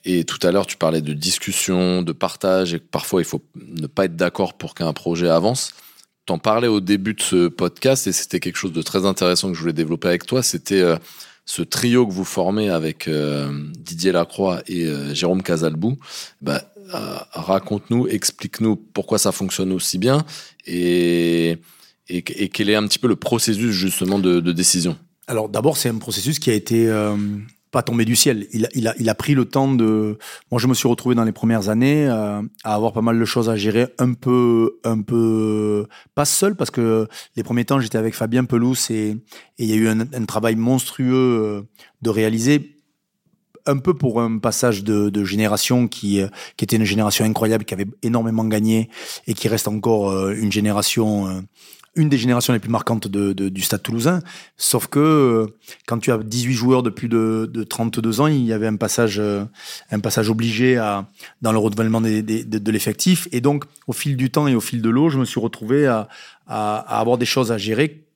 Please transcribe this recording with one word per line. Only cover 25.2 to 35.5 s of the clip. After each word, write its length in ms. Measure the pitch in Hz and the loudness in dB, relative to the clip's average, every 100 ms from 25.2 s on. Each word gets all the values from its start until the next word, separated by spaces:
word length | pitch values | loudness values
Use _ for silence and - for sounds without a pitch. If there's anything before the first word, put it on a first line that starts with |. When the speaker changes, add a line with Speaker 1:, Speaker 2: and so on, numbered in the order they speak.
| - | -6
Speaker 2:
Alors 220 | 113 107 | -4 -2
d'abord, 280 | 107 131 156 | 0 0 0
c'est 120 | 123 | -2
un 100 | 113 | -4
processus 400 | 110 101 104 156 | -6 -4 -4 -2
qui 120 | - | 0
a 40 | |
été, 340 | 107 - 117 113 | 0 2 2 4
euh, 280 | 110 104 104 104 104 107 _ _ | 2 0 -2 -4 -6 -10 _ _
pas 120 | 131 | -4
tombé 220 | 120 117 | 0 0
du 100 | 113 | 2
ciel. 320 | 117 147 110 104 | 4 2 0 -2
Il 140 | 113 110 | -4 -2
a, 20 | |
il 140 | 131 113 | 0 -2
a, 60 | - | 0
il 100 | 110 | 0
a 60 | |
pris 180 | 104 - | 0 2
le 140 | 139 117 | 2 2
temps 260 | 135 135 | 0 2
de, 460 | 131 110 107 107 104 - - _ | 4 4 2 0 -4 -12 -20 _
moi, 100 | 123 | 0
je 60 | 120 | 2
me 80 | |
suis 120 | 123 120 | 2 2
retrouvé 280 | 120 123 | 2 2
dans 100 | 120 | 2
les 80 | 113 | 2
premières 380 | 104 113 113 98 | 0 0 2 2
années, 360 | 110 131 151 143 | 2 4 4 2
euh, 360 | 113 104 104 110 _ | 0 -2 -4 -8 _
à 120 | 113 | -4
avoir 180 | 107 110 | 0 0
pas 80 | 113 | 0
mal 180 | 113 117 | 2 2
de 60 | |
choses 240 | 113 123 113 | 2 0 0
à 80 | 110 | 0
gérer, 300 | 104 107 123 - | 2 2 0 0
un 140 | 127 | 0
peu, 640 | 123 127 123 123 113 113 - | 0 2 4 4 4 2 0
un 160 | 120 110 | -4 -2
peu, 840 | 101 117 113 110 110 | 0 0 2 2 0